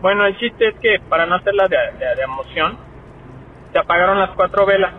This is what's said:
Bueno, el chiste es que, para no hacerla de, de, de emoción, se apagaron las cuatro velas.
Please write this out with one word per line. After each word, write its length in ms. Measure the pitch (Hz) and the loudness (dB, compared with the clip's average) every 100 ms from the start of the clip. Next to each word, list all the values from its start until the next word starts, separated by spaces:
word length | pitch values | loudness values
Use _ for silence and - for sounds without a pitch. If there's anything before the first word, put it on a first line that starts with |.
Bueno, 260 | 185 202 202 | 0 2 0
el 100 | 196 | 0
chiste 300 | 233 - 220 | -6 0 -2
es 80 | 214 | 0
que, 240 | 233 202 - | 0 0 0
para 160 | 160 165 | -2 0
no 100 | 175 | 0
hacerla 320 | 202 202 190 | 0 2 2
de, 100 | 147 117 - | 2 -2 -4
de, 180 | 127 123 | -4 -4
de 60 | |
emoción, 560 | 131 131 131 - 160 226 - - - - - - - - - | -4 -6 -10 -4 -4 -4 -18 -20 -20 -20 -20 -20 -20 -20 -6
se 60 | 175 | -4
apagaron 400 | - 170 180 196 | 0 0 2 2
las 100 | 185 | -2
cuatro 360 | - 180 202 196 | 0 -2 2 2
velas. 260 | 196 185 | 2 0